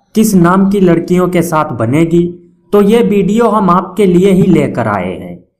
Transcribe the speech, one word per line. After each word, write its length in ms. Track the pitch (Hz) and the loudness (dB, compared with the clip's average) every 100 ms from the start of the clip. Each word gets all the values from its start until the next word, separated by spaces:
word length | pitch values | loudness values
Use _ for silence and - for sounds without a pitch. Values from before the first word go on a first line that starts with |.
| _ 214 | _ -2
किस 180 | 214 190 | 2 2
नाम 340 | 170 190 196 | 2 2 0
की 100 | 202 | 2
लड़कियों 480 | 180 165 165 180 180 | 2 0 0 -2 0
के 120 | 175 | -2
साथ 320 | 160 156 151 | -2 -2 -4
बनेगी, 480 | 120 113 143 165 170 175 - - _ - | -4 -2 0 0 0 -2 -6 -20 _ -2
तो 80 | 202 | 0
ये 200 | 196 233 | 2 2
वीडियो 480 | 190 202 175 214 233 | 2 0 0 0 0
हम 200 | 208 190 | 0 0
आपके 360 | 175 185 - 196 | 0 -2 -2 2
लिए 260 | 175 196 | 2 2
ही 120 | 185 | 2
लेकर 440 | 190 160 135 98 110 | 2 2 0 -4 -4
आए 240 | 101 90 | -4 -6
हैं। 260 | 87 87 87 _ | -10 -12 -18 _